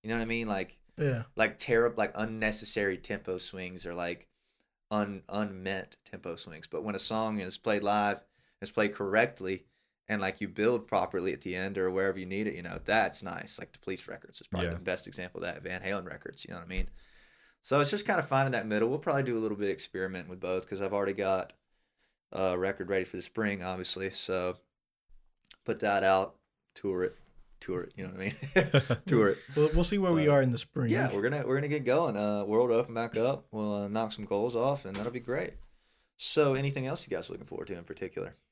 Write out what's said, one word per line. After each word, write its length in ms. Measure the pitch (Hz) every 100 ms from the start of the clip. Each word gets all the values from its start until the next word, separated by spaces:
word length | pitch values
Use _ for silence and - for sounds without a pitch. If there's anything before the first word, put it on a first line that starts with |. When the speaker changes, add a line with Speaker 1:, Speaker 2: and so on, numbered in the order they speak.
Speaker 1:
You 60 | 110
know 80 | 117
what 60 |
I 40 | 113
mean? 220 | 117 113
Like, 300 | 98 92 - _ -
Speaker 2:
Yeah. 280 | 147 120 110 -
Speaker 1:
like, 220 | 110 -
terrib-, 400 | - 117 120 110
like, 140 | 101
unnecessary 840 | - 110 110 107 107 104 - 101 92
tempo 400 | - 101 - 92
swings 460 | - 95 90 90 87
or, 60 |
like, 340 | 87 87 87 _ _ _ _ _ _ _
un-, 320 | 107 101 98 -
unmet 680 | 101 104 95 92 95 - -
tempo 320 | - 87 87 82
swings. 300 | - 78 -
But 180 | 80
when 100 | 107
a 40 | 98
song 400 | - 110 110 107
is 180 | 92 -
played 240 | 117 104
live, 380 | 101 104 104 101 _ _ _ _
it's 80 | 98
played 240 | - 107
correctly, 680 | - 101 104 123 - 95 95 _ _ _ _ -
and, 120 | 107
like, 180 | 95 -
you 80 | 98
build 380 | 90 110 120 -
properly 460 | 104 92 92 92
at 80 | 69
the 120 | 90 90
end 200 | 98 98
or 140 | 92
wherever 280 | 95 98 95
you 80 | 92
need 200 | 98 107
it, 80 |
you 80 | 87
know, 180 | 87 90
that's 380 | - 110 95 -
nice. 360 | 98 87 82 -
Like, 140 | -
the 60 | -
Police 260 | - 92 -
records 320 | - - -
is 60 | -
probably 220 | 87 87
Speaker 3:
Yeah. 60 |
Speaker 1:
the 60 | 85
best 260 | 90 90 -
example 360 | - 92 87
of 80 | 87
that. 100 | 78
Van 200 | 90 92
Halen 240 | 92 101 90
records, 380 | - - -
you 60 | -
know 60 | 90
what 40 | 85
I 20 |
mean? 200 | 92 92 - - - - _ _ _
So 180 | - 139
it's 100 | 143
just 160 | 208 214
kinda 160 | 185
finding 300 | 143 135 135
that 140 | 120 110
middle. 220 | 107 113
We'll 100 | 143
probably 240 | 165 143
do 120 | 131 113
a 40 |
little 160 | 110 101
bit 100 | 101
of 60 |
experiment 560 | 95 - 95 95 92 85
with 120 | 92
both 260 | 90 92 -
'cause 120 | 98
I've 140 | 95
already 180 | 101 101
got 400 | 98 95 95 - - _ _ _ _ _ _ _
a 240 | - 95 90
record 300 | 95 98 90
ready 160 | 95
for 120 | 90 90
the 60 |
spring, 400 | - - 107 101
obviously. 480 | 90 92 92 92 95
So 480 | - - 92 90 90 _ _ _ _ _ - _ _ _ -
put 160 | - 110
that 240 | 107 101
out, 320 | 95 95 98 - _ _ _
tour 300 | - 98 90
it, 120 | 90 - - - - -
tour 220 | - 90
it, 100 | 85 -
you 80 | 92
know 60 |
what 80 | 92
I 40 |
mean? 720 | 98 - - 190 - 139 - 120
<laughs> 40 | -
Tour 220 | 131 104
it. 80 | - - 143
Speaker 2:
We'll, 140 | 151
we'll 100 | 165
see 140 | 175 202
where 140 | 185
we 140 | 165 147
Speaker 1:
But, 60 |
Speaker 2:
are 100 | 143
in 80 | 127
the 80 | 117
spring. 320 | - - 120
Speaker 1:
yeah, 220 | 113 -
we're 100 | 101
gonna, 220 | 117 147 127
we're 80 | 135
gonna 120 | 147
get 160 | 147
going. 320 | 123 135 165 104
Uh, 280 | 104 104
world 260 | 101 110 123
open 240 | 117 123
back 220 | 113 113 110
up. 300 | 120 135 -
We'll, 240 | 110 107
uh, 140 | 104 101
knock 240 | 110 110
some 120 | 107
goals 320 | 101 101 120 117
off, 280 | 131 139
and 120 | 98 98
that'll 160 | 113
be 80 | 123
great. 340 | 120 135 180 - - _ _ _ _ _
So 380 | - 156 143
anything 320 | 135 139 139 131
else 180 | 165 -
you 40 | 87
guys 120 | 85
are 40 |
looking 140 | 87 -
forward 220 | - -
to 80 | 87
in 60 |
particular? 520 | 85 - 92 - 90 - _